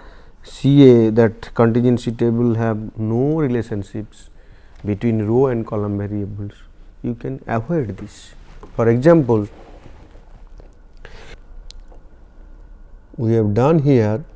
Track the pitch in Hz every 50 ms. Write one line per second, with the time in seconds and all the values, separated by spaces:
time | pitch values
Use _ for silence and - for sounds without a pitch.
0 | - - - - - - - - - - - - - 135 143 143 139 131 123 117
1 | 113 113 107 117 117 110 - - - - - - 120 117 113 123 120 127 123 117
2 | - 131 117 113 120 117 117 117 120 120 113 113 113 113 110 107 110 104 - -
3 | 110 110 113 117 131 143 156 160 156 131 120 120 107 - 113 101 98 - - 110
4 | 104 - - - - - - - - - - - - - - - - 101 104 98
5 | - 117 113 110 104 104 113 123 139 135 123 117 110 - 117 107 104 104 101 101
6 | 101 101 104 104 101 98 107 104 104 101 - - - - - - - - - -
7 | - 120 120 113 - 135 135 131 - - 117 113 117 - 175 165 131 101 98 101
8 | 104 104 - - - - - - - - - - - - - - 117 113 117 123
9 | 127 165 170 165 139 117 120 107 104 - - - - - - - - - - -
10 | - - - - - - - - - - - - - - - - - - - -
11 | - - - - - - - - - - - - - - - - - - - -
12 | - - - - - - - - - - - - - - - - - - - -
13 | - - - - 123 110 113 113 110 104 101 117 123 147 170 165 135 143 139 120
14 | 110 104 107 123 156 - -